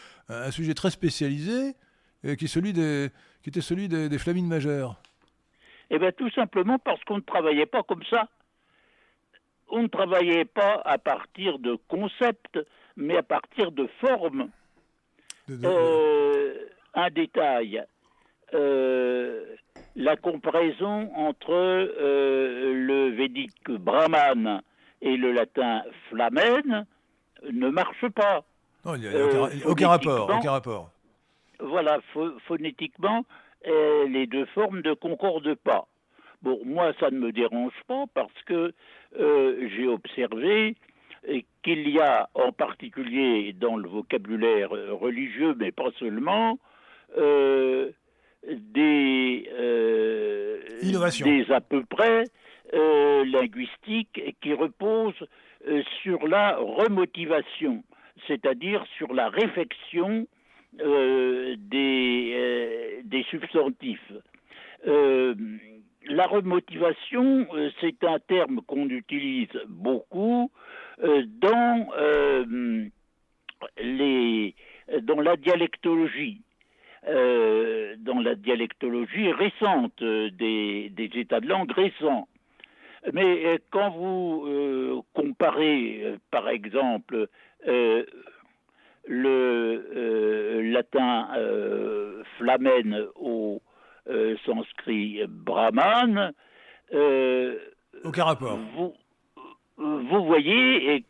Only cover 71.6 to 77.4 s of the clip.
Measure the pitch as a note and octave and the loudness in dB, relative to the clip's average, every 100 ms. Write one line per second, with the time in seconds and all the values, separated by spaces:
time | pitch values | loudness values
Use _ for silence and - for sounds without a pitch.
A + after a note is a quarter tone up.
71.6 | A#3+ A#3 G#3 - D3+ D3 C#3+ C3+ A#2+ B2 | 4 2 -2 -2 2 4 4 2 0 -2
72.6 | A#2+ A2+ G#2 - _ _ _ _ - - | -2 -2 -6 -12 _ _ _ _ -20 -18
73.6 | - - A#2 C3 C#3+ C3 A#2 A2 G#2 - | -16 -10 -6 0 2 4 4 2 -2 -6
74.6 | - - - C3+ A2+ D3+ D3+ E3+ D3 F3 | -20 -20 -6 -4 0 2 2 2 2 2
75.6 | E3+ - F3 E3 D#3+ - C#3 G#2 - _ | 2 -2 0 2 2 -2 -8 -10 -18 _
76.6 | _ _ _ - - C3 B2+ A#2+ | _ _ _ -12 -2 2 4 4